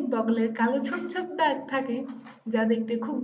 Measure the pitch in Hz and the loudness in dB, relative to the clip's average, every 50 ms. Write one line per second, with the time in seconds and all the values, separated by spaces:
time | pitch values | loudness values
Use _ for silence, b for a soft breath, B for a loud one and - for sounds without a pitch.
0 | 269 240 240 220 220 220 233 226 226 226 - - 226 240 269 277 - - 349 349 | -2 0 0 0 2 2 2 2 2 0 2 2 2 2 2 0 0 -2 -4 -4
1 | - - - 370 359 - - - 320 294 269 269 - - 277 269 254 240 233 254 | -6 -4 -4 -4 -6 -4 0 2 4 4 4 0 -2 -2 -2 -2 0 0 -2 -4
2 | - B B B B B B B _ 226 220 220 220 220 226 226 220 226 233 226 | -4 B B B B B B B _ -2 0 2 4 4 4 2 2 0 -2 -2
3 | - 294 294 254 | -2 -2 -4 -4